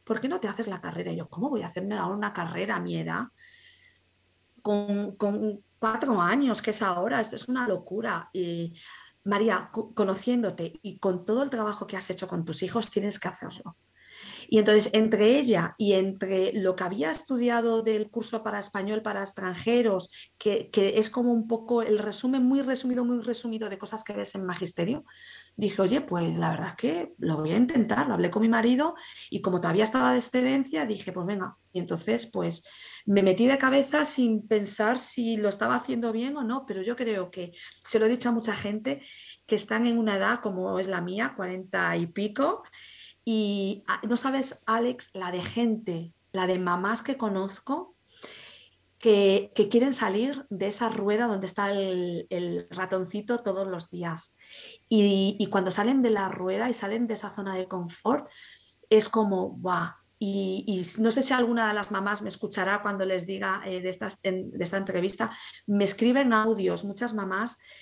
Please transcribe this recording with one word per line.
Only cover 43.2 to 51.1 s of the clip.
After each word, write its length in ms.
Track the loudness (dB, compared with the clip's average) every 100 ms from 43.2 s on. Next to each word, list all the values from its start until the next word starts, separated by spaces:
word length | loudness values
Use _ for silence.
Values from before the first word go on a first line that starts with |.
| -2
y, 580 | 0 2 0 -2 -4 -4
ah, 140 | -4 0
no 100 | 0
sabes, 440 | 0 -2 -4 -6 -2
Alex, 460 | 0 0 -4 -10
la 180 | -10 -6
de 100 | -4
gente, 720 | -4 0 2 0 -2 -6 -8 _ _
la 120 | -2 0
de 120 | 2
mamás 440 | 0 0 0 -2
que 140 | -4 -2
conozco 800 | -2 -2 -4 -8 -6 -6 -6 _ _ -20 -20 -20 -20 -20 -20 _ _ _
que, 540 | 6 8 8 6 2 2
que 120 | 4
quieren 240 | 6 4
salir 520 | 2 0 0 0 -4 -8
de 180 | -4 -4
esa 220 | -2 -2
rueda 380 | 0 0